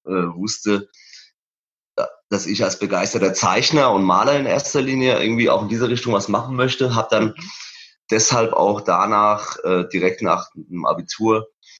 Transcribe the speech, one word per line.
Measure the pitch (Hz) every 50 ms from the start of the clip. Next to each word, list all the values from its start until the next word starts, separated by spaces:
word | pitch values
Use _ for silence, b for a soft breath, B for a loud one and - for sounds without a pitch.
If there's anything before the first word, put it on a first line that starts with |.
| -
äh, | - 92 92 87 85 85
wusste, | 87 98 104 - - - 107 104 98 101 - B B B B B B B B B _ _ _ _ _ _ _ _ _ _ _ -
da-, | - - - - - _ -
dass | 104 98 -
ich | 82 104 104
als | 104 92 -
begeisterter | - 104 87 98 90 98 98 - - 95 92 92
Zeichner | - - 92 95 117 127 - 160 147 135 123 101
und | 98 95
Maler | 92 90 98 113 139 143
in | 143 135
erster | 113 - - - - - 143
Linie | 131 135 135 131 127 127 117 - -
irgendwie | 110 117 117 117 71
auch | - -
in | 107 101
diese | 113 113 123
Richtung | 117 123 120 - 123 107
was | 98 -
machen | - 98 - 120 131 131
möchte, | 123 127 131 - - 131 123 117
hab | 110 - -
dann | - 107 110 110 - B 175 196 B B B B B B B B B B _ -
deshalb | 113 110 107 - 131 117 113 113
auch | - - 90 101 104 101
danach, | - 95 87 92 101 104 107 104 104 104 104 104 - - - - -
äh, | 90 92 90 87 - -
direkt | 87 90 92 - -
nach | 113 87 85 - - - -
dem | 82 78 - 87 87 76
Abitur | 67 - 87 - - - - 110 110 110 110 110 - _ _ B B B B